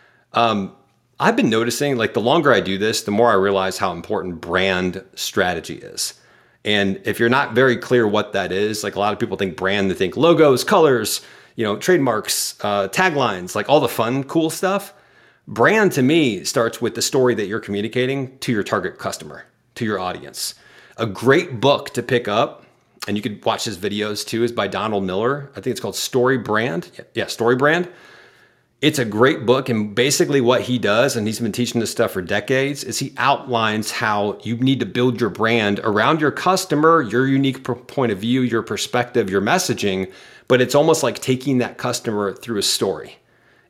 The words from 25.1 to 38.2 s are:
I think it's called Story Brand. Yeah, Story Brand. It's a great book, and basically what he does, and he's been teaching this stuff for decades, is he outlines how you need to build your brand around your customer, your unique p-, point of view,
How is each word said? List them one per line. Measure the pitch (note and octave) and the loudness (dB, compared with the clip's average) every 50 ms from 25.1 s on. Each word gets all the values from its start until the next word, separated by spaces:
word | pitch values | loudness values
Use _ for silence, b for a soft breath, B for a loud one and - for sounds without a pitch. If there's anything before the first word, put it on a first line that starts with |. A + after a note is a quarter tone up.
| F#2 G2 A2 B2 C#3+ D3 C#3 C#3 - | -2 -2 -2 -2 -2 -4 -8 -12 -16
I | G#2 | -8
think | F#2+ B2+ | -6 -6
it's | A2+ - | -6 -4
called | - G#2 F#2+ | -6 -8 -6
Story | - - - - B2+ B2 B2+ C3+ | -6 -8 -2 0 2 2 2 2
Brand. | B2+ G#2 G#2+ G#2+ G#2+ A2+ C3+ E3 F3 F3 - - - - - - | 0 0 0 0 0 0 -2 -4 -6 -8 -10 -14 -20 -20 -10 -6
Yeah, | A2+ G2 - | -6 -6 -6
Story | - - A2+ A#2 C3 | -4 0 2 2 4
Brand. | B2+ C#3 D3 D#3+ F3 F3+ F3 B B B B B B B B B B B B B B B B B _ | 4 4 2 2 0 -2 -6 B B B B B B B B B B B B B B B B B _
It's | C#3 C#3+ C#3 C#3 | -2 0 0 0
a | B2 | -2
great | A2 G2+ G#2+ B2 C#3 E3 D3+ B2 | -2 2 4 4 4 4 2 2
book, | G#2+ B2+ C3+ C3 - | 2 2 2 2 0
and | A#2 G#2+ G#2 G#2 G2+ | -2 -2 -2 -2 0
basically | A#2+ B2 C#3+ C#3+ - F3 C#3+ C#3+ C#3 | 0 2 2 2 2 2 2 2 2
what | A#2+ A#2+ B2+ A#2 G2+ | 4 4 2 2 2
he | A#2 B2+ A#2+ | 0 -2 0
does, | G2+ G2+ G2+ A2+ C3 C#3 A#2+ | 0 2 2 4 2 2 0
and | A#2+ G#2 | 0 -2
he's | A2 G#2+ G#2+ | -2 -2 -2
been | A#2 A2 G2 | -4 -4 -2
teaching | - B2 A2 - A#2+ | -2 -4 -2 0 -2
this | A2 - - | -2 -2 0
stuff | - A2+ G2+ | 0 -2 0
for | - - F2+ | -2 -4 -4
decades, | E2 G2+ G#2 G#2 - C3 C3 C3+ C#3+ C#3+ C#3 - | -2 -2 -2 0 0 0 0 0 -2 -4 -6 -8
is | A#2+ - - | -8 -6 -6
he | C#3 C3 - | -6 -6 -4
outlines | - A#2+ C3 C#3 B2+ - - A#2+ A2+ A2 G#2+ G#2+ A2 G#2+ - - | -2 0 2 0 0 0 -2 0 0 0 0 0 -2 -4 -4 -4
how | - A#2+ A2 G#2+ G#2 G2+ G#2 G2 - - | -4 -2 0 0 0 0 -2 -4 -6 -6
you | G#2+ A#2 | -6 -4
need | A2+ C3 C3 C3+ A#2 | 0 2 2 2 0
to | A#2 | -2
build | F#2+ F2 A#2 B2 B2+ A#2+ G#2+ | -2 -2 0 0 0 2 0
your | A#2+ G#2 | -2 -2
brand | F2 - A2 A2+ A#2 A#2 G#2+ G2+ G2+ G2 - | -2 0 2 2 4 4 4 2 0 0 0
around | A2+ G2+ G#2 A2 C3 D#3+ D#3+ | 0 2 2 4 2 2 2
your | D#3 C#3 - | 2 0 -2
customer, | - - F3 F#3+ F#3 - - D#3+ D3 D3+ D#3+ E3 D#3+ | 0 0 0 0 0 0 -2 0 2 4 4 4 4
your | C3+ G#2 G#2+ B2 C3+ C3+ | 2 2 0 0 2 2
unique | C3+ C3+ C3+ C3+ B2+ - - | 2 2 2 0 -2 -2 -6
p-, | - B2 | -6 -6
point | - - - - C#3+ C3 A#2 | -6 -8 -8 -2 -2 0 0
of | G2+ | 0
view, | F#2 | -2